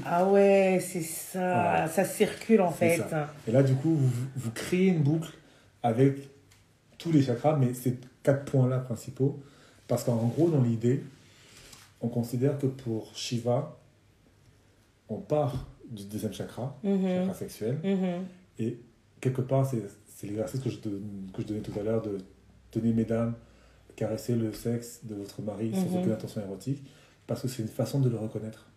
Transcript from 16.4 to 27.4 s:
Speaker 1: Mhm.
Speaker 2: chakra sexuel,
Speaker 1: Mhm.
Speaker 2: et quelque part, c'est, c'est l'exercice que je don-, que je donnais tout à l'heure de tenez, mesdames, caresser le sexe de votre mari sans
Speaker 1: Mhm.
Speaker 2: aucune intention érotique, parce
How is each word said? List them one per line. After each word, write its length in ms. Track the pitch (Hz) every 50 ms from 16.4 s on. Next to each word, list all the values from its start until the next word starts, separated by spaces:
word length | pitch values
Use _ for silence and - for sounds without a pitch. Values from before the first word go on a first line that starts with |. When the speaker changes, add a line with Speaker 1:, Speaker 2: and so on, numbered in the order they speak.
| 104 - - - 117 135 - - -
Speaker 1:
Mhm. 240 | 196 196 190 190 185 185 180
Speaker 2:
chakra 140 | 185 190 185
sexuel, 420 | - 202 190 - - 208 226 135 156 165
Speaker 1:
Mhm. 420 | 196 196 190 185 180 175 180 190 185 - - - _ _ -
Speaker 2:
et 220 | 110 110 - - - - _ _ _ _ _ -
quelque 200 | - 131 131 -
part, 260 | 120 - 135 135 135 131
c'est, 140 | 123 113 101 101 - - - - -
c'est 100 | - -
l'exercice 340 | 101 104 107 110 - - 131
que 80 | - 113
je 80 | 104 -
don-, 200 | - 110 101 98 104 104 101 98 95 95
que 120 | - - 107
je 40 | 104
donnais 120 | 107 107
tout 200 | 101 107 98 104
à 40 | 101
l'heure 180 | 107 113 113
de 160 | 110 107 98 95 92 - - - - - - - - -
tenez, 200 | - - 113 117
mesdames, 440 | 113 113 110 107 113 113 117 117 120 - - - - - - - - - - - -
caresser 380 | - 113 107 110 110 - - 120
le 160 | 113 113 107
sexe 500 | 104 - - 120 120 117 117 - - - -
de 100 | 110 107
votre 300 | 101 101 98 - - 101
mari 280 | 107 98 98 113 113 110
sans 60 | 190 185 170
Speaker 1:
Mhm. 60 | 180 180
Speaker 2:
aucune 120 | 180 185
intention 300 | 110 - - - - 113
érotique, 420 | 104 98 98 95 - 131 139 135 - - - - - - _ _ _ -
parce 160 | 113 -